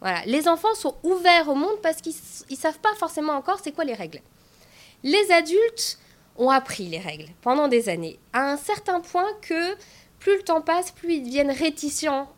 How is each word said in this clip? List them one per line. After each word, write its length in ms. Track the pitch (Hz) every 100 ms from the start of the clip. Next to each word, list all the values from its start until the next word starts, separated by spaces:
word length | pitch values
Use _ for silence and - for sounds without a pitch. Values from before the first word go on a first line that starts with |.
Voilà. 220 | 190 175
Les 240 | 190 269 320
enfants 260 | 330 427
sont 200 | 440 285 -
ouverts 480 | 320 370 349 339 302
au 40 |
monde 220 | 277 359 427
parce 180 | 330 320
qu'ils 140 | 330
s-, 320 | 311 - - -
ils 80 | 269
savent 220 | 320 311
pas 160 | 427 427
forcément 380 | 330 - 302
encore 260 | 285 269 403
c'est 100 | 320
quoi 120 | -
les 80 | 302
règles. 300 | 220 165 156 - _ _ _ - - - _
Les 280 | 262 381 381
adultes 680 | 339 320 370 453 453 - - - _ _ -
ont 100 | 247
appris 360 | 269 262 -
les 160 | 180 160
règles 260 | 185 151 156 -
pendant 260 | 240 269 294
des 220 | 240 208
années, 280 | 170 165 - _
à 180 | 247 277
un 60 | 285
certain 440 | - 415 - 359
point 280 | 339 359 392 427
que 320 | - 330 339 403 - - - _
plus 160 | - 392
le 40 |
temps 200 | 392 320
passe, 280 | 311 339 359
plus 260 | - 339 320
ils 60 |
deviennent 280 | 247 269 285
réticents 840 | 262 320 302 294 - 302 277 277